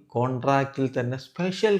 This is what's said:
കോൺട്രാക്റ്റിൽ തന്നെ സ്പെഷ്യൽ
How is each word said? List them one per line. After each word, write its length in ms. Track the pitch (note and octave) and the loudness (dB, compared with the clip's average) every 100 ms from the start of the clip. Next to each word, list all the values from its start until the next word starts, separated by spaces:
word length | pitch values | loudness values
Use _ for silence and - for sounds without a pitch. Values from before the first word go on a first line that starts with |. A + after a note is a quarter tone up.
| _ | _
കോൺട്രാക്റ്റിൽ 800 | A#2 B2 B2+ C3+ C#3 C3 - C3 | -2 -2 0 2 2 2 -2 -2
തന്നെ 260 | C3 A#2+ B2+ | 0 -4 -4
സ്പെഷ്യൽ 580 | - - F#3 F#3 A3 | -10 -6 -4 0 2